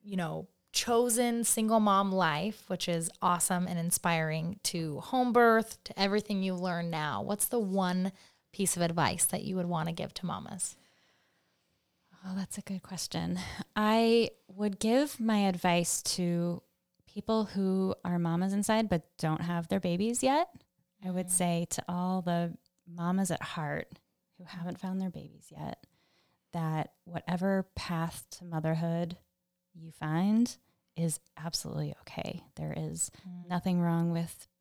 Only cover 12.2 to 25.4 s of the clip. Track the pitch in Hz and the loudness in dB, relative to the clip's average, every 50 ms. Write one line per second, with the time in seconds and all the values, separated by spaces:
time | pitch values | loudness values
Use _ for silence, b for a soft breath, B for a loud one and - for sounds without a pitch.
12.2 | 190 185 185 196 196 - - - - - 196 185 - - 180 180 - - - - | -12 -6 -6 -4 -6 -6 -8 -12 -8 -8 -8 -8 -8 -10 -8 -8 -8 -4 -4 -4
13.2 | 170 170 175 180 185 B B B 196 _ _ - 214 214 220 226 233 226 226 233 | -2 -2 -2 -4 -4 B B B -12 _ _ 2 4 4 6 6 6 6 6 4
14.2 | 226 - - _ _ _ 185 190 208 208 196 185 - 220 226 262 294 285 - - | 4 2 -2 _ _ _ -8 -2 -2 -2 -2 0 2 4 4 4 4 2 -2 -2
15.2 | 226 220 220 208 202 196 185 175 - 185 170 175 175 - - - - - - - | 0 2 4 4 4 4 2 2 2 4 4 4 4 2 -2 -2 -2 -2 -2 0
16.2 | 180 175 175 170 170 175 175 175 _ _ _ _ _ _ _ _ _ _ - 208 | 0 0 2 2 0 0 -2 -4 _ _ _ _ _ _ _ _ _ _ -14 -10
17.2 | - - 226 220 220 - - 196 196 190 190 190 190 190 185 - _ 180 175 175 | -4 0 0 0 0 0 0 0 2 2 2 2 2 0 -2 -4 _ -2 0 0
18.2 | 170 170 165 170 185 190 196 202 202 - 220 220 226 208 185 170 - _ _ - | 2 2 2 2 2 2 0 0 2 2 2 2 2 2 0 0 -2 _ _ -2
19.2 | - 160 156 156 170 170 175 170 170 165 - 196 - 180 170 175 202 226 240 240 | 0 0 0 0 -2 -2 -2 -2 -2 0 -2 0 0 0 0 2 0 0 0 2
20.2 | - 254 269 302 349 - - - _ _ _ _ _ _ _ _ 180 185 180 180 | 2 2 4 4 2 0 -4 -20 _ _ _ _ _ _ _ _ -8 -4 -4 -4
21.2 | 185 180 - - 180 175 170 170 170 - - - - - 180 175 180 180 185 190 | -2 0 2 2 2 2 2 0 0 -2 -4 -6 -4 -4 -2 -2 0 0 0 0
22.2 | 175 180 175 170 170 170 170 - _ _ _ _ _ - 170 170 170 170 180 190 | 0 0 0 0 0 -2 -4 -8 _ _ _ _ _ -18 -10 -4 -2 0 2 2
23.2 | 196 180 170 - - - - - 160 147 147 - 82 - - - _ _ _ _ | 2 2 0 -2 -4 -6 -6 -6 -4 -4 -4 -4 -6 -10 -14 -20 _ _ _ _
24.2 | _ _ _ _ 180 165 - 180 170 175 175 180 - 185 190 190 190 185 165 - | _ _ _ _ -20 -14 -10 -8 -6 -6 -6 -6 -6 -4 -4 -2 -4 -4 -6 -8
25.2 | - - - - | -16 -16 -18 -20